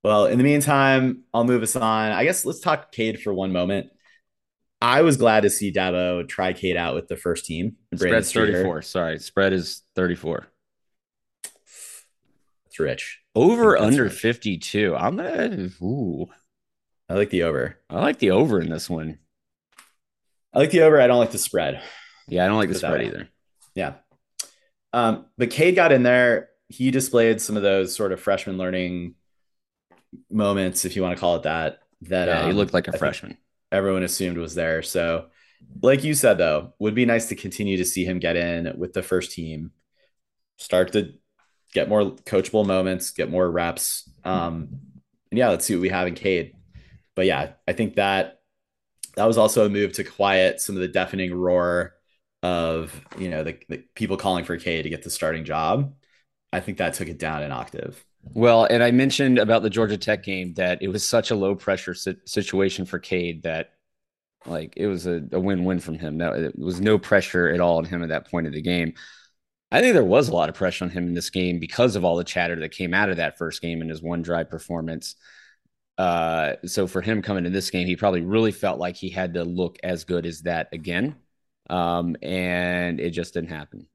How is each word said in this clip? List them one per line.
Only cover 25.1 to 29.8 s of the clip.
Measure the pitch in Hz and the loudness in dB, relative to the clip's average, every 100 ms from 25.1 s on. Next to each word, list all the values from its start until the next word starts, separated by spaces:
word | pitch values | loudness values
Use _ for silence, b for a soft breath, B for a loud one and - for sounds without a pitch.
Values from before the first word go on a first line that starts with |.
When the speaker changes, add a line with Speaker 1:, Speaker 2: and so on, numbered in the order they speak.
| 110 - - | 0 -8 -4
Speaker 1:
but | 120 | -4
Cade | - 170 | 2 4
got | 185 170 | 4 6
in | 131 | 6
there. | 123 123 123 113 - _ _ | 6 6 4 2 -2 _ _
He | - 131 | -2 0
displayed | 131 131 120 113 104 | 2 2 4 4 2
some | - 107 | 0 0
of | |
those | 101 98 92 | 2 2 0
sort | - 101 | -2 -4
of | 92 | -2
freshman | - 98 - 95 | -2 -2 -2 -6
learning | 92 92 90 90 87 - _ _ _ _ _ _ | -4 -2 -4 -6 -10 -14 _ _ _ _ _ _